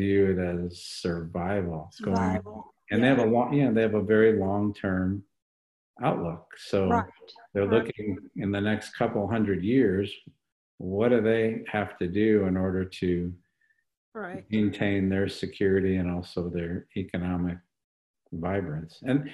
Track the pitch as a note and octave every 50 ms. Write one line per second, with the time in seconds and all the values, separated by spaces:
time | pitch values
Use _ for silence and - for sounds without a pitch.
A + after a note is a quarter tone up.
0 | G2 G2 G2 G2 G2 F#2+ F#2 F2+ F2+ F2 F2 F2 F2+ F2 F2 - - - - -
1 | - F2+ E2+ E2+ E2 E2 F2 F2 F2 F#2 G2+ G2+ F2+ F2 D#2+ D#2 D#2 - - -
2 | G#2+ G2+ F#2+ F#2 F#2 F#2 F#2 - F#2+ - A2 G#2+ - - _ _ _ - - A#2
3 | A#2+ C3 C3+ B2 A#2 G#2+ A#2 A#2+ B2 A#2+ C#3+ C#3+ C#3 B2 A2 A2+ A2+ A2 G#2+ G#2+
4 | F#2+ G2+ A2 G#2+ A2+ A2+ G#2+ G2+ F#2+ F#2+ G2+ G#2 G#2 G#2 G2+ - - G2 F#2 F#2
5 | F2+ F#2 G2+ G2+ - _ _ _ _ _ _ _ _ _ _ _ _ _ _ -
6 | A#2+ D3+ F3 - - E2 - - - _ - - - - - G2 F#2+ F#2 - A#2
7 | G2 - - _ - - - - - _ - G2+ G2+ G2+ A2 A#2 A2+ - - -
8 | G#2+ G#2 F#2+ G2 - - - - A2 G2 G2+ G2+ G2+ G#2+ G#2+ G#2+ - - - -
9 | A#2+ A2+ A2+ A2 G2+ F#2 A#2 A2+ G#2+ G2+ F#2+ F2 F2+ G#2+ B2+ C3+ B2 G2 F#2 F#2+
10 | G2+ G2 - - - - - _ _ _ _ _ _ _ _ - - F#2 F#2+ G2+
11 | A2+ A#2+ B2 A2+ G#2+ A2+ A2+ A2+ A2+ A2+ A2+ A#2+ - - - G#2 G2+ - - -
12 | F2+ F2 F#2 G#2 A2 A2 G#2+ G#2 F#2+ F#2 F#2 F#2 F#2 F#2+ F2+ F#2+ F#2 F#2 - -
13 | F#2+ F2+ F2 F2 F2 F2 F2+ - _ _ _ _ _ _ _ _ _ _ _ _
14 | _ _ - A3+ G3+ F3 F#3 - - - G#2+ A2 G#2 G2 F#2+ - G#2+ G2+ G2+ G2+
15 | G2 F#2+ F#2+ G2 G2 F#2+ - - - F#2 - - G#2 F#2+ F#2+ F#2+ F#2 F#2 F#2+ F#2
16 | F2+ F2 F2 F2 F2 - - F2+ E2+ F2 E2+ F2 E2+ E2+ F2 - - _ _ G2+
17 | F2+ F#2+ - F2+ F2 F2+ F2+ F2 F2 F2+ F2 F2+ - _ _ _ _ _ _ _
18 | _ _ _ _ _ _ E2+ D#2+ E2 F2+ G2 G2+ F#2 D#2+ D2 D#2+ D#2+ - - -
19 | - C3 B2+ D3 - -